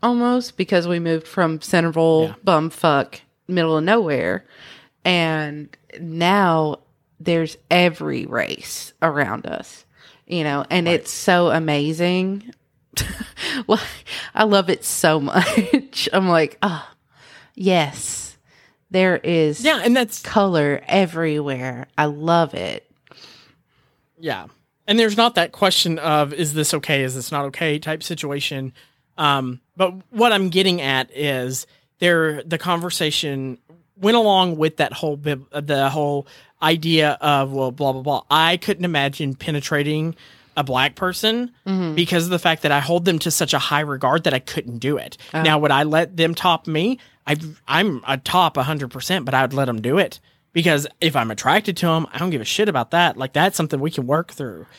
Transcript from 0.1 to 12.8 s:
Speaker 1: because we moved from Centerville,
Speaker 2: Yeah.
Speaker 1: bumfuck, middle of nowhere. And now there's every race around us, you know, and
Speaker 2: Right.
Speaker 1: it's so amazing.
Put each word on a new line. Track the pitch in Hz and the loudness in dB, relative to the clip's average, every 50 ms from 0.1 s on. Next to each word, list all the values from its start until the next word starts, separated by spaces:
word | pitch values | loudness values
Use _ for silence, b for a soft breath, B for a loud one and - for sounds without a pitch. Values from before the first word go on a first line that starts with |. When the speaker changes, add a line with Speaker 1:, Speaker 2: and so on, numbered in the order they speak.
| 247 240 240 240 247 254 247 - - | 2 2 2 2 2 0 -2 -4 -6
Speaker 1:
because | - 185 - 196 175 170 | -6 -2 2 2 2 2
we | 175 175 170 | 2 0 0
moved | 170 165 165 160 160 | 0 0 0 -2 -2
from | - - 196 175 160 160 156 | -4 0 0 0 2 0 -4
Centerville, | - - - 170 170 165 151 165 160 165 160 160 160 | -2 0 2 2 2 2 2 4 4 6 6 4 4
Speaker 2:
Yeah. | 160 - - - | 0 -2 -2 2
Speaker 1:
bumfuck, | 196 170 151 160 160 - - - 160 143 139 - - - - - _ _ _ _ | 2 4 4 2 0 -2 0 2 4 4 2 0 -2 -8 -18 -20 _ _ _ _
middle | - 180 175 165 160 160 | -2 0 0 2 2 2
of | 156 156 | 2 2
nowhere. | 185 220 233 196 156 143 123 82 90 92 92 B B B B B B B B B B B _ - | 2 2 2 2 0 0 0 0 -2 -2 -4 B B B B B B B B B B B _ 0
And | 185 180 175 165 160 160 156 151 147 147 151 147 - - - _ - - - | 2 2 2 2 0 0 -2 -4 -6 -8 -12 -14 -16 -18 -20 _ -20 -16 -12
now | 170 165 160 165 170 175 196 208 190 175 165 160 156 151 143 - _ _ _ _ _ _ _ - | -10 -8 -2 0 2 2 4 4 4 4 4 4 2 0 -2 -4 _ _ _ _ _ _ _ -6
there's | 160 180 170 165 160 156 - - _ - | -2 0 0 0 0 -2 -6 -12 _ 0
every | 175 180 180 175 156 - 156 151 135 123 - | 4 4 4 2 2 -2 -6 -6 -6 -6 -6
race | - - 117 76 - - - - - - - - - - _ | -4 -4 -4 -4 -4 -6 -10 -10 -12 -12 -12 -12 -16 -2 _
around | 165 165 143 147 139 92 110 - - | 0 2 2 0 -2 -2 -4 -6 -8
us, | - - - - - - - _ b b b b b b b b | -8 -8 -10 -10 -14 -20 -20 _ b b b b b b b b
you | - 180 170 151 | -6 -4 -2 -2
know, | 147 143 143 - - | -2 -2 -4 -2 -2
and | - 180 170 | -2 0 2
Speaker 2:
Right. | 170 175 - | 2 2 0
Speaker 1:
it's | - - | 0 -6
so | - - - 202 180 175 175 160 | -10 -2 2 2 4 4 4 4
amazing. | 143 165 160 156 147 143 147 156 160 160 175 180 180 185 185 190 196 202 220 240 - _ _ _ _ _ | 2 2 0 0 0 0 0 -2 -2 0 0 0 0 0 -2 -2 -4 -8 -10 -16 -20 _ _ _ _ _